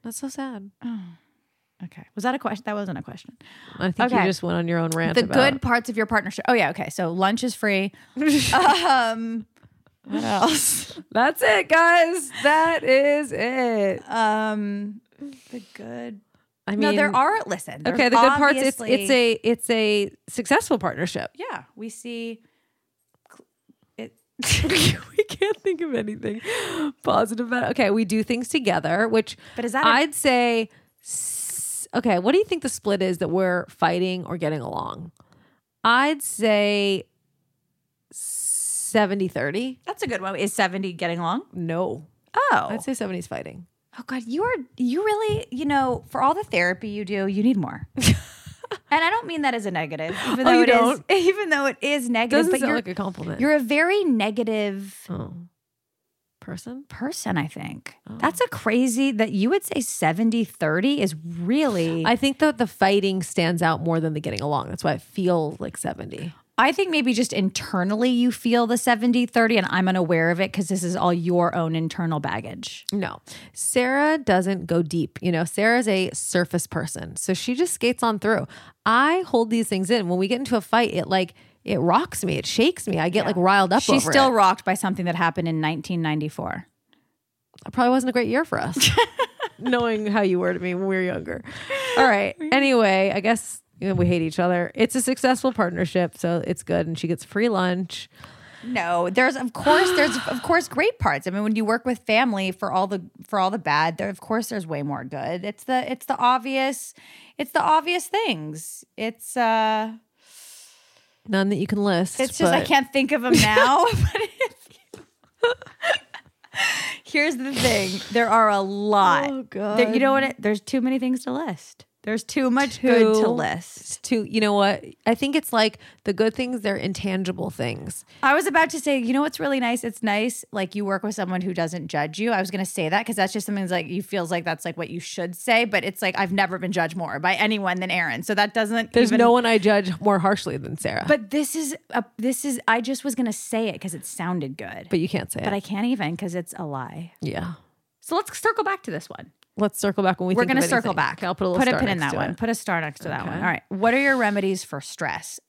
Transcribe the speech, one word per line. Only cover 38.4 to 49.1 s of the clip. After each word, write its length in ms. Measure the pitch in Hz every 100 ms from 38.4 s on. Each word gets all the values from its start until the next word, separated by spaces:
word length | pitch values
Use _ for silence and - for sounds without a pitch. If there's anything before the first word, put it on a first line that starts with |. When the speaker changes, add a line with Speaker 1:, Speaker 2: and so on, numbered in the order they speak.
| - - - - - 226 202 202 185
Speaker 1:
thirty. 520 | - 139 190 254 254 -
Speaker 2:
That's 180 | 415
a 40 | 262
good 140 | 202
one. 140 | 190 185
Is 180 | 196
seventy 400 | - 190 190 190
getting 260 | 170 175 170
along? 240 | 170 220 -
Speaker 1:
No. 540 | 175 165 165 185 - 156 _ _ -
Speaker 2:
Oh. 320 | 554 - -
Speaker 1:
I'd 120 | 226
say 100 | -
seventy 260 | 254 202 180
is 80 | 170
fighting. 400 | - - - 175 _ _ -
Speaker 2:
Oh, 40 | -
God, 180 | 254 226
you 160 | 285
are, 100 | 466 453 254 -
you 260 | 247 294
really, 440 | 427 415 440 415 -
you 160 | 254 294
know, 380 | 277 262 240 -
for 120 | -
all 140 | 269 349
the 80 |
therapy 440 | 415 190 175 180 220
you 140 | 208
do, 220 | 190 202 196
you 160 | 202
need 160 | 226 214
more. 300 | 151 - - -
Speaker 1:
<laughs> 0 | - - - - - - - 403 _
Speaker 2:
And 140 | 302
I 60 |
don't 180 | 330